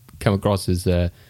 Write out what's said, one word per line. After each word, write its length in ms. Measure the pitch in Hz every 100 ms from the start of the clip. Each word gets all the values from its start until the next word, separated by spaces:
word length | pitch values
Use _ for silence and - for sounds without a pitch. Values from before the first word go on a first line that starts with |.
| - -
come 140 | 117
across 340 | 98 104 98 -
as, 200 | 90 92
uh, 220 | 87 87 - -